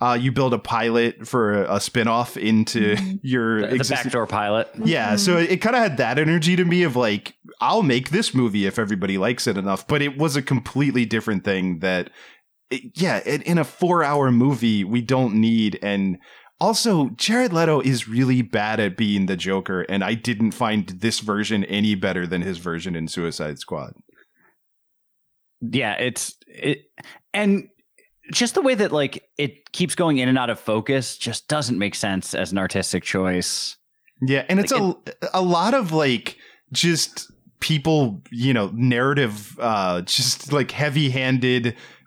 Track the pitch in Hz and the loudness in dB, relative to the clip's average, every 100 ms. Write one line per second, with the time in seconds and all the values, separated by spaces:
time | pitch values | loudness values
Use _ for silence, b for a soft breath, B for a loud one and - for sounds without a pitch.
0 | 120 123 131 135 131 117 - 117 117 117 | 0 2 0 0 0 0 -2 -2 2 2
1 | 117 - 110 127 107 104 95 101 - 127 | 2 0 -4 0 2 2 2 0 0 0
2 | 113 113 120 - 107 110 110 117 104 104 | 2 2 -2 -4 2 2 2 2 2 2
3 | 95 98 135 127 113 110 104 127 127 135 | -2 -6 -2 0 0 0 0 -2 0 -2
4 | 123 123 113 104 104 107 110 - 113 156 | -2 -2 -2 -2 0 0 -2 -2 0 0
5 | 104 104 101 175 165 180 214 247 220 135 | 0 0 2 2 2 0 2 2 2 0
6 | 117 131 156 170 160 180 180 175 170 123 | 0 2 2 2 4 2 4 2 2 2
7 | 117 104 - - - - 123 202 170 123 | 2 0 -4 -16 -20 -4 0 2 4 2
8 | 131 175 214 131 120 104 95 107 104 104 | 0 -2 0 2 2 2 0 0 -2 -2
9 | 95 98 101 127 - 98 98 95 - 147 | -2 0 0 0 -2 -2 -2 -4 -2 -2
10 | 143 139 160 143 135 131 - 135 143 127 | -2 -2 -2 -2 0 -2 -2 0 0 2
11 | 113 113 110 98 104 95 92 85 92 90 | 0 0 0 -2 0 -2 -2 -2 -2 -2
12 | 87 B B B _ _ _ 135 127 - | -4 B B B _ _ _ -10 -10 -4
13 | 180 107 - 143 131 170 151 - 180 175 | -2 0 -2 -4 0 0 0 -2 0 2
14 | 143 147 135 120 131 131 117 107 95 120 | 2 2 4 4 4 4 2 2 0 -2
15 | 113 131 127 107 113 113 107 - 101 101 | 0 2 2 2 4 4 2 -2 -2 0
16 | 98 87 B B B _ 180 226 233 180 | 0 -2 B B B _ -2 0 2 2
17 | 135 117 - 233 254 165 165 151 131 127 | 0 -2 -2 0 0 2 2 2 2 0
18 | 110 117 131 127 117 107 107 110 104 90 | -2 0 2 2 2 -2 0 0 -2 0
19 | 107 101 95 92 90 95 92 92 - 98 | 0 2 0 -2 -2 -2 -2 -4 -2 -2
20 | 95 113 123 107 110 - 113 107 92 90 | -2 -2 -2 0 -2 0 0 0 -2 -4
21 | 113 - 107 101 104 107 95 101 107 101 | -4 -2 -2 -2 0 -2 0 0 0 0
22 | 98 92 87 90 90 85 87 85 90 82 | -2 -2 -2 -2 -4 -6 -6 -6 -6 -6
23 | 80 - 85 - 78 73 - 80 65 - | -6 -6 -6 -4 -8 -8 -10 -10 -10 -16
24 | _ b b b b _ _ _ _ _ | _ b b b b _ _ _ _ _
25 | _ _ _ _ _ _ 117 120 113 101 | _ _ _ _ _ _ -6 -2 -2 -2
26 | 123 117 - - - - - 143 - - | -4 -4 -10 -12 -20 -8 -4 -4 -8 -20
27 | B B _ 202 208 196 - _ _ _ | B B _ -2 2 0 -2 _ _ _
28 | _ _ - - 240 - 269 240 202 147 | _ _ -8 -2 0 2 2 2 2 2
29 | 135 - - - 143 - - - 180 - | 0 -4 -12 -6 -6 -6 -12 -4 -2 0
30 | 170 139 127 131 123 110 - 110 107 135 | 2 2 2 2 0 -2 -2 -2 0 -2
31 | 123 - - 113 - 151 120 104 101 - | -2 -6 -6 -6 -4 -4 -2 -2 -2 -2
32 | 107 95 - - 90 98 95 123 - 113 | -2 -2 -4 -4 -2 -2 -2 -2 -2 -4
33 | - 98 92 90 90 - - - _ _ | -2 -2 0 0 -2 -4 -8 -12 _ _
34 | _ _ 131 135 - 185 202 254 196 - | _ _ -2 0 0 0 0 0 0 -2
35 | - - 175 185 185 170 190 269 190 156 | -10 -10 -4 -2 2 2 2 0 0 2
36 | 143 117 - - b b _ 127 170 165 | 2 2 -2 -14 b b _ -2 0 2
37 | - - - _ _ _ - 156 151 156 | -2 -8 -16 _ _ _ -2 0 2 2
38 | 131 98 - 120 131 120 101 113 127 120 | 2 -2 -10 -2 2 2 0 2 2 4
39 | 131 143 123 104 104 - 120 107 92 90 | 2 2 0 -2 -12 -4 -2 0 0 -2
40 | 90 - 120 - - 143 127 - 147 143 | -2 -2 -2 -4 -2 -2 -2 -2 -2 0
41 | 143 127 131 131 127 123 120 113 B B | 0 0 0 2 2 2 0 -4 B B